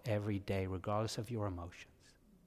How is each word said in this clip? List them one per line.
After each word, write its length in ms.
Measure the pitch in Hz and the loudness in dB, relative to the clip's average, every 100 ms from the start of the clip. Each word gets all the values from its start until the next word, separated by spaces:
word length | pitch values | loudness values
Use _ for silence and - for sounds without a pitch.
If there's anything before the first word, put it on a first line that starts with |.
every 340 | - 107 101 101 | 0 2 2 0
day, 260 | 95 98 95 | 2 0 2
regardless 500 | 92 98 104 110 - | 0 0 0 0 -2
of 140 | 110 | -2
your 160 | 117 104 | 0 0
emotions. 400 | 90 87 - - - - - - - | -2 -6 -10 -18 -20 -20 -20 -20 -20